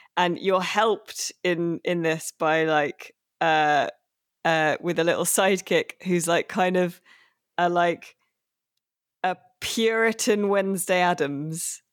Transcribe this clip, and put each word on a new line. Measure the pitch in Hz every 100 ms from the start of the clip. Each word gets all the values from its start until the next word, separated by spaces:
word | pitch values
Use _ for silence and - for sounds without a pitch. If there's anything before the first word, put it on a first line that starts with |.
| - -
And | 180 170
you're | 190 185
helped | 180 208 226 202 - - - -
in, | 180 170 170 160
in | - 175
this | 160 160 - -
by, | 160 160
like, | 160 151 143 - - _ _ -
uh, | 165 156 151 147 - - _ _ _ _
uh, | 165 160 156 -
with | 175 165
a |
little | 170 117
sidekick | 175 - 190 185 - 170 - -
who's, | 185 175 170
like, | 170 -
kind | 208 185 180
of | 175 - _ - _ _ _ -
a, | 175
like, | 175 170 165 - _ _ _ _ _ _ _ _ _ _ -
a | 185 180 _ -
Puritan | - - 226 226 226 220 - 208 202
Wednesday | 202 196 190 - 180
Addams. | 180 180 143 143 156 160 - - _